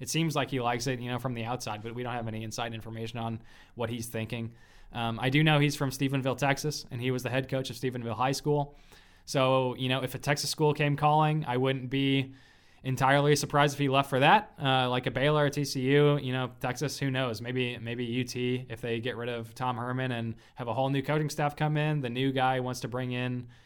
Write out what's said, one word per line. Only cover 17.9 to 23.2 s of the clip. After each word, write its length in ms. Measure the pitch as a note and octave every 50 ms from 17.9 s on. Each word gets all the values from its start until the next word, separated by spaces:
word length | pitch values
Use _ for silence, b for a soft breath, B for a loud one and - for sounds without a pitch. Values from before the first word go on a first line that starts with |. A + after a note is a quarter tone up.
| A#2+ B2 B2
U 200 | A#2 A#2 B2+ B2
T, 420 | B2 - B2 B2 B2 B2+ B2 B2+ -
if 120 | A#2 -
they 180 | - A#2+ A#2 A#2
get 180 | A2+ B2+ A#2
rid 120 | A2+ A#2 B2
of 260 | A#2+ A#2+ A#2 A2+ -
Tom 220 | - B2+ B2+ B2
Herman 340 | A#2 A#2+ B2 B2+ C3 C3 B2+
and 240 | B2 A#2 A#2 A2+ A2 b b b b
have 100 | b B2+
a 80 | A#2 A2
whole 160 | B2+ C3+ C3+
new 120 | C#3 C#3
coaching 280 | C3+ C#3+ D3 D3+ D#3 D3
staff 240 | - - D3 D3 C#3+
come 220 | - D3+ D3+ D3+
in, 240 | D3+ D3+ D3+ D#3 D3+
the 100 | C3 A#2+
new 220 | A#2+ B2+ C3 C#3
guy 260 | C3 C3 C3 C3 C3 B2+
wants 220 | B2 B2+ B2 -
to 80 | - A2+
bring 240 | A#2+ B2+ B2+ B2
in 340 | B2 B2